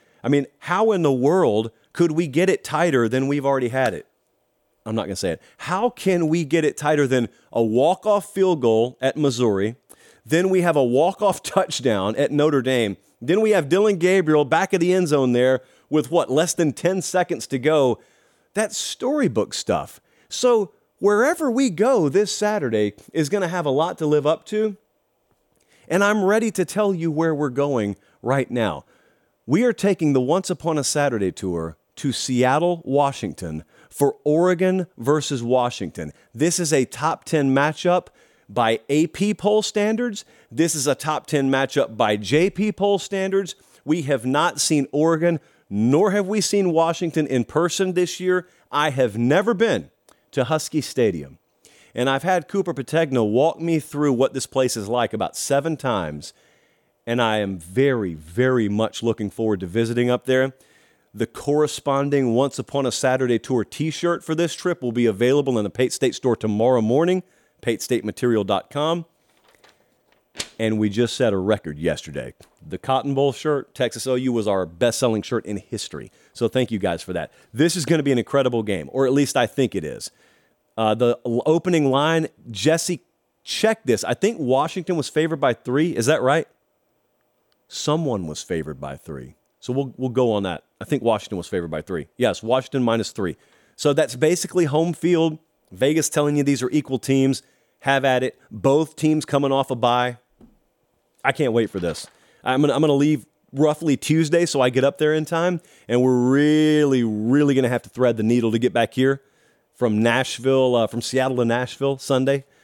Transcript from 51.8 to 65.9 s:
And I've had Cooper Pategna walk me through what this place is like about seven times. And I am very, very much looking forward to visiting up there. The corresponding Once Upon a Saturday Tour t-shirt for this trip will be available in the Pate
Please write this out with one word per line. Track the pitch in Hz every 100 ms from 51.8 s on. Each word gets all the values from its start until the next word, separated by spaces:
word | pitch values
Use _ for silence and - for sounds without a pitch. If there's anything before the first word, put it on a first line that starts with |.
| _
And | - 131
I've | 135
had | 180 180 -
Cooper | 202 180
Pategna | 139 123 160 156 127 107
walk | 117 160 -
me | 170 160
through | - 147 147
what | 120 131
this | 131 -
place | 131 127 113
is | 101
like | 120 113
about | 107 90 -
seven | - 139 160 156
times. | 135 104 78 73 - _ _ _ _ _ _ _ -
And | 120
I | 113 107
am | 98 92
very, | 85 101 139 123 95
very | 78 80 95 131 127 104
much | 104 110 -
looking | 113 110 104
forward | - 110 98
to | 90
visiting | 107 113 120 123
up | 123 -
there. | 131 131 - _ _ _ _ _
The | 104 113
corresponding | - - 147 147 - 147 139 143 143 127
Once | 117 139 -
Upon | - 143
a | 131
Saturday | - 131 131 127 117
Tour | - 123
t-shirt | 98 - 156 - 175 170
for | -
this | 160 170
trip | - 180 170
will | 123
be | 117 117
available | 98 123 143 135 117
in |
the | 104
Pate | - 127